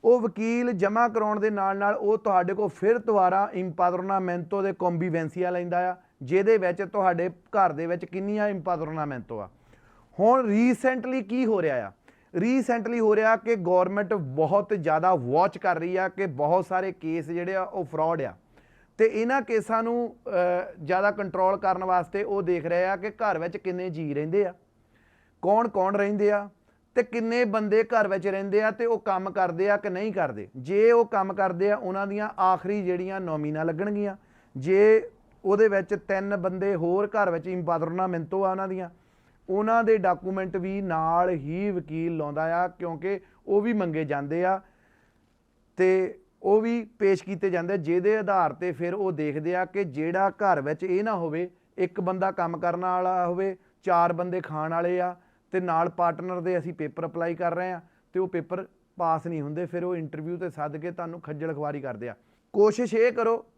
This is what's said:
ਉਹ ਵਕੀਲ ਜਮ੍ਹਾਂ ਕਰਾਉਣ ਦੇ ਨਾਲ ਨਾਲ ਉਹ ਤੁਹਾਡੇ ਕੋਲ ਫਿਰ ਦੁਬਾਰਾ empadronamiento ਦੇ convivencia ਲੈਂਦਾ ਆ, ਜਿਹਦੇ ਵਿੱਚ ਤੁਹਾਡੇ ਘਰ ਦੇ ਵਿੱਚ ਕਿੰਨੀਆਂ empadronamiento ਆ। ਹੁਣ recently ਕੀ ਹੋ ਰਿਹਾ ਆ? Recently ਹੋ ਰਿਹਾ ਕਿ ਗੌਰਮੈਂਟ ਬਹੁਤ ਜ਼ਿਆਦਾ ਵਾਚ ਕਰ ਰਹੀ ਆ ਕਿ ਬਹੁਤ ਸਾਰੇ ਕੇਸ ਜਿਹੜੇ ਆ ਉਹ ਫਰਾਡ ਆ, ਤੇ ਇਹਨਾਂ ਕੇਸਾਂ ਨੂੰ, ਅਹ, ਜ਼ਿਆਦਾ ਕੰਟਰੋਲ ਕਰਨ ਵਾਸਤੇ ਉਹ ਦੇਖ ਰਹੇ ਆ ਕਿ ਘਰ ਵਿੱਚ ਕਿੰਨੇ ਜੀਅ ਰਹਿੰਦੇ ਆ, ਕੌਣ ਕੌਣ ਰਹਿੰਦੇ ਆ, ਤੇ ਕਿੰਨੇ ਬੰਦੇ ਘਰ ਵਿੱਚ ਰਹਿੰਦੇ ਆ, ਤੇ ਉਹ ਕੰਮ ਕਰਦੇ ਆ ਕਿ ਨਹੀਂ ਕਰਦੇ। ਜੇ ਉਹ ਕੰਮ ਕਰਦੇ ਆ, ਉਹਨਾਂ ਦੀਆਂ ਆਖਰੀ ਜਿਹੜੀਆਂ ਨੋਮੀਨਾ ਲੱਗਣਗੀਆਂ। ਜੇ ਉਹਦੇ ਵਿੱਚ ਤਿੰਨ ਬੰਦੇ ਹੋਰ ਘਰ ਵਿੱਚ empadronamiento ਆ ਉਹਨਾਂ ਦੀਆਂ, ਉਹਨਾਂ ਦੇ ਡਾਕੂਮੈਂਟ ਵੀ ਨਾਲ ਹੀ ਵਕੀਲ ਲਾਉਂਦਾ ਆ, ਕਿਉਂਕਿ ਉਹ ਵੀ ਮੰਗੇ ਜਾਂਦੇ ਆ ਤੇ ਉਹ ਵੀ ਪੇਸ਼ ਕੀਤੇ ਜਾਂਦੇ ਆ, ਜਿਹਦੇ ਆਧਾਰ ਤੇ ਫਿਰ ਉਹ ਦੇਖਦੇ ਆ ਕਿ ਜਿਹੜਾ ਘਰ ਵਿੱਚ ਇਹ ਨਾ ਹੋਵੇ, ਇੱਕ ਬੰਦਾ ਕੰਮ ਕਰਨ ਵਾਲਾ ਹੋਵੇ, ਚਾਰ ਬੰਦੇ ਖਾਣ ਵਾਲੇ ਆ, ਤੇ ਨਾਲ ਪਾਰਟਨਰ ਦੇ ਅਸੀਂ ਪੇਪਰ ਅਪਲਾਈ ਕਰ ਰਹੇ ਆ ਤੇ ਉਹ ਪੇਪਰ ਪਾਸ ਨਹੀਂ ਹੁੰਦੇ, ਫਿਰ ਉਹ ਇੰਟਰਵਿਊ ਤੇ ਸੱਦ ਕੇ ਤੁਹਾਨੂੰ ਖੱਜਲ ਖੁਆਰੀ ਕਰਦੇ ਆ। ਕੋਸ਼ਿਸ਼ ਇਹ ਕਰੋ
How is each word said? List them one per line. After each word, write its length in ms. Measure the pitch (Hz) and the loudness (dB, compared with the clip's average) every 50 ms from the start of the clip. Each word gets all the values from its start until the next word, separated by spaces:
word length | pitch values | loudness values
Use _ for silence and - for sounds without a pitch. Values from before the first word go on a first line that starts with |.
| - | 6
ਉਹ 160 | 226 240 247 | 6 6 6
ਵਕੀਲ 520 | 226 233 175 202 220 226 233 240 247 240 240 | 4 0 -2 -2 -2 -2 0 0 0 0 0
ਜਮ੍ਹਾਂ 360 | 180 185 196 208 226 240 240 | 2 0 2 4 2 2 2
ਕਰਾਉਣ 320 | 220 220 214 214 208 202 | 2 0 0 0 -2 0
ਦੇ 100 | 196 220 | 0 -2
ਨਾਲ 260 | 214 202 190 190 196 | 0 0 0 0 0
ਨਾਲ 180 | 196 202 202 208 | 0 0 0 0
ਉਹ 240 | - - 202 214 214 | 0 0 0 0 0
ਤੁਹਾਡੇ 360 | 214 220 196 185 180 175 196 | 0 2 2 2 2 2 0
ਕੋਲ 140 | 196 208 196 | -2 -2 -4
ਫਿਰ 300 | - - - 202 233 240 | -4 -2 2 2 2 2
ਦੁਬਾਰਾ 520 | 220 226 220 202 185 180 180 190 202 202 - 180 | 2 2 2 4 4 4 4 2 0 0 -2 -6
empadronamiento 1000 | 185 185 160 165 180 180 180 180 180 190 196 196 185 180 175 175 170 175 - 202 190 | -6 -6 -2 0 0 2 2 0 -2 -2 -2 -2 0 -2 -2 -4 -4 -4 -4 -2 -2
ਦੇ 80 | 196 | -2
convivencia 800 | 185 - 180 180 175 165 170 185 160 165 160 156 - 175 180 180 | -2 0 -2 0 0 0 -2 0 0 -2 -2 -4 -4 -2 -2 -2
ਲੈਂਦਾ 420 | 180 175 175 175 170 175 180 185 180 | -2 -2 -4 -2 -2 0 0 -2 -4
ਆ, 40 | 180 _ _ _ _ 135 | -6 _ _ _ _ -8
ਜਿਹਦੇ 360 | 127 156 185 196 208 226 214 | 0 2 2 6 6 4 4
ਵਿੱਚ 240 | 185 180 180 180 202 | 4 0 0 -2 -6
ਤੁਹਾਡੇ 460 | 190 - 208 190 185 175 170 175 185 | -4 -2 2 2 2 2 2 0 -4
ਘਰ 440 | 175 _ _ _ - 214 190 175 151 | -4 _ _ _ 2 4 4 4 2
ਦੇ 140 | 139 165 | 0 -2
ਵਿੱਚ 180 | 170 175 170 180 | -2 -4 -4 -4
ਕਿੰਨੀਆਂ 460 | - - 185 196 202 208 214 208 208 | -8 -8 -6 -4 -2 -2 0 0 0
empadronamiento 840 | 202 190 156 185 175 160 160 156 160 160 151 147 139 123 110 _ 117 | -2 -2 -2 -4 -2 -2 -4 -6 -4 -6 -4 -6 -6 -8 -10 _ -10
ਆ। 160 | 110 101 92 _ _ _ _ - _ _ _ _ _ _ _ _ - | -10 -10 -12 _ _ _ _ -20 _ _ _ _ _ _ _ _ 2
ਹੁਣ 200 | 190 220 247 262 | 4 6 6 6
recently 840 | 254 220 202 214 233 247 247 - - 262 254 262 226 254 254 262 220 | 4 4 4 4 4 4 4 4 2 0 0 0 -2 -2 -4 -4 -4
ਕੀ 220 | 196 220 254 262 | -4 -2 0 0
ਹੋ 160 | 220 226 190 170 | 2 2 2 0
ਰਿਹਾ 240 | 156 139 123 110 | 0 -2 -2 -4
ਆ? 60 | 98 98 _ _ - _ _ _ _ - | -6 -12 _ _ -20 _ _ _ _ -4
Recently 640 | 175 185 233 254 269 240 - 240 233 208 226 240 240 | -2 0 2 2 2 2 2 0 -2 0 -2 -2 2
ਹੋ 160 | 220 214 214 | 4 4 4
ਰਿਹਾ 200 | 208 220 220 226 | 4 6 4 4
ਕਿ 200 | 226 220 214 233 | 4 2 -2 -2
ਗੌਰਮੈਂਟ 580 | 208 175 170 180 180 180 185 196 202 208 175 214 | 0 2 2 4 4 4 2 0 -2 -2 -2 -2
ਬਹੁਤ 600 | 202 160 131 131 143 160 147 175 202 208 202 214 202 | -4 -4 -4 0 0 0 2 2 2 2 0 -4 -2
ਜ਼ਿਆਦਾ 340 | 156 160 156 156 160 180 185 | 0 0 0 2 4 2 2
ਵਾਚ 440 | 160 123 120 131 156 180 202 - 185 | 2 0 0 2 2 2 2 0 -2
ਕਰ 200 | - 190 175 160 | -2 -2 -2 0
ਰਹੀ 180 | 165 175 185 | -2 -2 -2
ਆ 120 | 185 185 190 | -2 -2 -2
ਕਿ 180 | 185 - 196 | -2 -4 -4
ਬਹੁਤ 400 | 185 143 123 147 147 170 190 180 | -4 -2 -2 0 2 2 2 0
ਸਾਰੇ 260 | - 190 185 190 190 185 | 0 -2 -2 -2 -2 -6
ਕੇਸ 340 | _ - 160 160 165 151 | _ -6 -4 -4 -4 -4
ਜਿਹੜੇ 280 | 147 170 175 175 175 190 | -6 -6 -6 -4 -4 -4
ਆ 80 | 190 185 | -4 -4
ਉਹ 220 | 180 - 196 175 | -4 -6 -6 -8
ਫਰਾਡ 380 | 135 160 156 156 160 170 156 139 | -6 -2 -2 0 0 0 -2 -4
ਆ, 120 | 113 - - _ _ _ - _ _ _ _ _ _ _ - | -6 -8 -12 _ _ _ -20 _ _ _ _ _ _ _ 2
ਤੇ 60 | 220 | 2
ਇਹਨਾਂ 380 | 220 - 208 226 240 262 277 254 | 2 4 2 0 2 0 0 0
ਕੇਸਾਂ 400 | - 233 220 208 - 226 226 226 | 0 -2 -2 0 0 -2 -2 0
ਨੂੰ, 340 | 233 240 240 240 226 240 _ _ | 0 -2 -2 -4 -4 -8 _ _
ਅਹ, 580 | 247 214 180 180 180 180 175 180 - - - 160 | -4 0 0 2 2 2 0 -2 -6 -10 -14 -4
ਜ਼ਿਆਦਾ 260 | 143 180 185 196 202 | -2 0 2 2 2
ਕੰਟਰੋਲ 460 | 208 208 202 190 160 180 185 185 196 | 0 0 -6 -4 0 2 2 2 2
ਕਰਨ 280 | 190 - 190 185 180 185 | 2 2 0 0 0 0
ਵਾਸਤੇ 380 | 185 185 180 175 170 - 196 208 | 2 2 2 0 0 -4 -4 -4
ਉਹ 200 | - 202 202 196 | -2 -2 -2 0
ਦੇਖ 240 | 165 180 170 143 | 0 0 0 0
ਰਹੇ 180 | 170 170 175 180 | 0 0 2 2
ਆ 120 | 185 196 | 2 0
ਕਿ 140 | 180 185 214 | -2 -4 -8
ਘਰ 280 | 208 - 233 208 190 160 | -6 -2 0 0 0 0
ਵਿੱਚ 180 | 160 175 - | -2 -4 -6
ਕਿੰਨੇ 340 | - _ 185 180 180 180 185 | -6 _ -6 -4 -4 -6 -6
ਜੀਅ 240 | 165 156 165 147 143 | -6 -6 -6 -4 -4
ਰਹਿੰਦੇ 320 | 143 151 160 165 202 202 | -4 -4 0 0 0 0
ਆ, 80 | 180 175 _ _ _ _ _ _ _ _ _ _ _ _ _ _ _ _ _ - | 0 -2 _ _ _ _ _ _ _ _ _ _ _ _ _ _ _ _ _ 0
ਕੌਣ 260 | 175 202 220 233 233 | 2 4 4 2 2
ਕੌਣ 280 | 202 202 185 190 202 | 0 0 0 2 2
ਰਹਿੰਦੇ 340 | 202 202 202 208 202 208 208 | 0 0 0 0 2 2 2
ਆ, 180 | 208 202 202 202 _ _ _ _ _ _ _ _ _ | 2 0 -2 -6 _ _ _ _ _ _ _ _ _
ਤੇ 80 | 254 240 | 0 0
ਕਿੰਨੇ 420 | 240 - 233 220 226 233 240 247 | 0 0 -4 -2 -2 0 0 0
ਬੰਦੇ 400 | 214 196 220 214 208 202 220 226 | 0 0 -2 0 2 2 2 2
ਘਰ 240 | 220 240 226 214 196 | 4 2 2 2 2
ਵਿੱਚ 200 | 190 190 165 202 | 0 -2 -2 -2
ਰਹਿੰਦੇ 340 | 196 196 196 202 190 208 214 | -2 -2 -4 0 0 2 2
ਆ, 80 | 214 | 2
ਤੇ 160 | 214 220 240 | 0 0 0
ਉਹ 120 | 233 233 208 | 0 0 0
ਕੰਮ 320 | 220 220 196 185 190 196 | 0 -2 -2 -2 -2 -4
ਕਰਦੇ 400 | 185 202 185 175 170 165 190 202 | -2 0 0 0 0 0 2 2
ਆ 60 | 202 | 2
ਕਿ 140 | 202 - 208 | 0 0 -4
ਨਹੀਂ 220 | 180 180 208 220 196 | -4 -4 -4 -4 -2
ਕਰਦੇ। 360 | 185 170 143 117 101 101 - _ | -2 -2 -2 -2 -8 -12 -12 _
ਜੇ 360 | 131 127 135 190 202 214 226 240 | -14 -8 -2 2 4 6 6 6
ਉਹ 120 | 233 233 | 6 4
ਕੰਮ 280 | 226 - 202 190 190 190 | 2 2 -2 0 0 0
ਕਰਦੇ 380 | 185 196 190 180 170 190 202 | 0 0 0 0 0 0 0
ਆ, 60 | 208 | 0
ਉਹਨਾਂ 300 | 208 - 185 185 190 196 | 0 -2 -6 -4 -4 -4
ਦੀਆਂ 220 | 202 196 208 214 214 - - | -4 -4 -4 -6 -6 -2 0
ਆਖਰੀ 420 | 190 185 185 180 - 185 208 208 190 | 2 2 2 2 0 -4 -4 -2 -2
ਜਿਹੜੀਆਂ 380 | 180 180 175 185 185 190 190 | -2 -2 -2 -4 -6 -6 -6
ਨੋਮੀਨਾ 420 | 190 170 156 151 151 151 151 156 160 | -6 -4 -4 -4 -4 -4 -4 -2 -2
ਲੱਗਣਗੀਆਂ। 540 | 165 165 156 196 208 208 202 208 202 190 196 _ _ _ _ _ _ _ | -2 -2 -2 -4 -4 -2 -2 -4 -4 -6 -8 _ _ _ _ _ _ _
ਜੇ 540 | 135 131 156 190 190 208 214 220 220 226 - _ _ _ _ _ _ _ | -8 0 2 4 6 8 8 6 6 4 0 _ _ _ _ _ _ _
ਉਹਦੇ 240 | 196 196 202 220 220 | 0 4 4 4 4
ਵਿੱਚ 260 | 202 196 190 - 208 | 4 2 -2 -2 -6
ਤਿੰਨ 420 | 196 - - 196 190 196 202 202 | -6 -4 -4 -4 -2 -2 -2 -4
ਬੰਦੇ 380 | 202 170 190 180 185 185 196 202 | -2 -2 -4 -4 -2 -2 -2 0
ਹੋਰ 320 | 170 160 170 175 196 208 | 0 0 0 0 0 0
ਘਰ 240 | 208 208 220 202 185 | 0 0 0 0 2
ਵਿੱਚ 180 | 170 165 156 180 | 0 -2 -4 -6
empadronamiento 920 | 185 180 170 151 170 165 160 160 165 180 185 185 180 165 160 165 185 190 196 | -6 -4 -2 -2 -2 -2 -2 -4 -2 -2 -2 -2 -2 -4 -4 -4 -2 0 0
ਆ 80 | 190 | 0
ਉਹਨਾਂ 180 | 190 190 190 190 | 0 -2 -4 -6
ਦੀਆਂ, 220 | 185 185 180 170 175 _ _ _ _ _ _ _ _ _ _ - | -6 -8 -8 -10 -14 _ _ _ _ _ _ _ _ _ _ -4
ਉਹਨਾਂ 360 | 185 196 214 220 226 233 233 | -2 0 2 2 2 2 4
ਦੇ 140 | 214 220 220 | 4 4 4
ਡਾਕੂਮੈਂਟ 580 | 180 190 180 175 - 190 190 190 190 185 170 | 4 2 0 0 -2 -6 -4 -4 -4 -4 -4
ਵੀ 240 | 190 175 190 190 202 | -4 -4 -4 -4 -4
ਨਾਲ 500 | 196 185 165 160 160 160 165 170 180 180 | -4 -2 -2 -2 0 2 2 2 2 2
ਹੀ 400 | 180 160 135 147 160 180 196 208 | 0 -2 -4 -6 -4 -4 -2 -2
ਵਕੀਲ 460 | 196 180 147 147 151 160 165 170 170 | -2 -4 -6 -6 -6 -4 -4 -4 -4
ਲਾਉਂਦਾ 480 | 156 151 147 147 151 156 160 165 170 180 | -4 -6 -4 -4 -4 -2 -2 0 0 -2
ਆ, 40 | 180 | -2
ਕਿਉਂਕਿ 520 | 180 _ 180 170 165 151 147 190 196 185 - _ _ _ _ | -4 _ -8 -8 -8 -6 -4 -4 -6 -6 -8 _ _ _ _
ਉਹ 160 | - 196 202 208 | 2 2 2 4
ਵੀ 100 | 233 240 | 2 0
ਮੰਗੇ 320 | 214 190 170 156 160 156 | 0 0 0 0 -2 -2
ਜਾਂਦੇ 400 | 139 143 143 143 143 156 170 180 | -2 -2 -4 -2 -2 -2 0 2
ਆ 160 | 180 190 190 196 _ _ _ _ _ _ _ _ _ _ _ _ _ _ _ _ _ _ _ _ _ _ | 2 0 0 -2 _ _ _ _ _ _ _ _ _ _ _ _ _ _ _ _ _ _ _ _ _ _
ਤੇ 420 | - 185 185 190 185 185 - - - _ _ _ _ - | 2 4 4 6 4 2 0 -4 -10 _ _ _ _ 0
ਉਹ 180 | 190 202 214 | 4 4 4
ਵੀ 240 | 220 233 233 233 226 208 _ _ | 4 2 -2 -2 -4 -8 _ _
ਪੇਸ਼ 260 | 208 196 196 180 - | 2 2 2 2 0
ਕੀਤੇ 260 | - 196 170 202 196 | -6 -8 -2 -2 0
ਜਾਂਦੇ 240 | 180 175 170 175 196 | 0 0 -2 0 -2
ਆ, 20 | |
ਜਿਹਦੇ 400 | 196 156 151 170 180 180 202 214 | -2 0 0 0 2 2 2 2
ਆਧਾਰ 360 | 220 208 180 202 190 175 151 139 | 2 0 0 2 2 2 2 0
ਤੇ 200 | - 175 180 165 | -4 -6 -6 -4
ਫਿਰ 220 | 120 170 175 175 | -4 -4 -4 -2
ਉਹ 180 | 208 202 190 170 | -2 -2 -4 -2
ਦੇਖਦੇ 440 | 143 156 151 139 151 156 165 180 | -2 -2 -2 -2 -4 -4 -2 -2
ਆ 80 | 180 185 | -2 -2
ਕਿ 200 | 180 - 196 202 | -4 -2 -4 -4
ਜਿਹੜਾ 460 | 170 127 143 156 165 175 180 190 196 | -4 -4 -4 -4 -2 0 2 0 0
ਘਰ 300 | 185 _ 208 196 180 147 | 0 _ 2 2 2 2
ਵਿੱਚ 240 | 135 143 156 151 180 | 2 -4 -4 -4 -2
ਇਹ 200 | 190 180 185 214 | -2 0 0 0
ਨਾ 100 | 226 214 | 0 -2
ਹੋਵੇ, 360 | 185 170 160 151 165 180 175 - _ _ _ _ - | -2 -4 -4 -4 -4 -6 -6 -8 _ _ _ _ -2
ਇੱਕ 220 | 180 180 - 208 | -2 -2 -2 -4
ਬੰਦਾ 300 | 185 175 185 190 185 190 | -4 -2 -2 0 -2 -2
ਕੰਮ 280 | 190 - 175 170 170 160 | 0 -2 -4 -4 -4 -2
ਕਰਨ 220 | 175 175 170 175 | -2 -2 -2 0
ਵਾਲਾ 460 | 180 185 180 180 180 185 185 185 180 | -2 0 0 0 0 0 0 0 0
ਹੋਵੇ, 300 | 175 175 175 190 196 185 185 _ _ _ _ _ | 0 0 -2 -2 -4 -4 -6 _ _ _ _ _
ਚਾਰ 300 | 190 180 170 170 175 175 | 2 4 4 4 4 2
ਬੰਦੇ 280 | 165 180 180 170 185 | 0 -2 -2 -4 -4
ਖਾਣ 300 | - - 156 156 156 160 | -6 -6 -6 -6 -4 -2
ਵਾਲੇ 300 | 165 170 170 175 180 180 | -2 -2 0 0 0 0
ਆ, 160 | 180 180 175 175 _ _ _ _ _ _ - | -2 -2 -4 -8 _ _ _ _ _ _ -4
ਤੇ 80 | 185 | -4
ਨਾਲ 280 | 180 180 165 165 170 - | -2 0 2 2 2 0
ਪਾਰਟਨਰ 520 | - - - 170 165 156 170 180 185 180 | 0 0 0 0 0 -2 -6 -6 -6 -4
ਦੇ 180 | 165 180 185 175 | -2 -2 -2 -2
ਅਸੀਂ 140 | 147 165 170 | -2 -4 -8
ਪੇਪਰ 340 | - 156 143 - - 165 | -6 -8 -8 -6 -6 -8
ਅਪਲਾਈ 280 | 165 151 165 165 170 170 | -6 -4 -4 -4 -4 -4
ਕਰ 200 | 160 180 170 170 | -2 -2 -2 -2
ਰਹੇ 180 | 170 180 185 185 | -2 -4 -4 -6
ਆ 80 | 170 165 _ _ _ _ _ _ | -8 -12 _ _ _ _ _ _
ਤੇ 80 | 185 | -4
ਉਹ 80 | 190 180 | -4 -2
ਪੇਪਰ 380 | 185 170 156 - 185 - - - _ _ _ _ _ | -2 -4 -4 -4 -6 -8 -8 -10 _ _ _ _ _
ਪਾਸ 300 | - 180 160 160 160 - | -4 0 0 0 0 -2
ਨਹੀਂ 140 | 170 170 156 | -6 -6 -6
ਹੁੰਦੇ, 260 | 143 143 151 156 180 | -6 -6 -6 -6 -6
ਫਿਰ 180 | 170 170 175 175 | -4 -4 -6 -4
ਉਹ 120 | 180 180 | -4 -4
ਇੰਟਰਵਿਊ 400 | 170 160 143 - 156 156 160 175 | -4 -6 -8 -8 -10 -8 -8 -8
ਤੇ 140 | 175 180 175 | -6 -8 -8
ਸੱਦ 260 | - - 147 151 147 | -6 -6 -8 -8 -8
ਕੇ 140 | 156 151 175 | -8 -10 -10
ਤੁਹਾਨੂੰ 300 | 170 175 170 165 165 175 | -8 -8 -10 -10 -10 -12
ਖੱਜਲ 340 | - - 151 147 151 160 160 | -12 -12 -10 -6 -6 -6 -6
ਖੁਆਰੀ 260 | 139 151 147 147 147 | -4 -6 -6 -6 -6
ਕਰਦੇ 280 | 131 135 120 107 117 120 | -8 -8 -10 -8 -10 -12
ਆ। 60 | 107 _ _ _ _ _ _ _ _ | -12 _ _ _ _ _ _ _ _
ਕੋਸ਼ਿਸ਼ 420 | - 208 214 208 214 247 214 214 | 6 6 6 6 4 -2 0 4
ਇਹ 180 | 220 226 247 233 | 4 4 4 4
ਕਰੋ 320 | 240 226 226 233 226 - _ _ | 2 0 0 0 -2 -4 _ _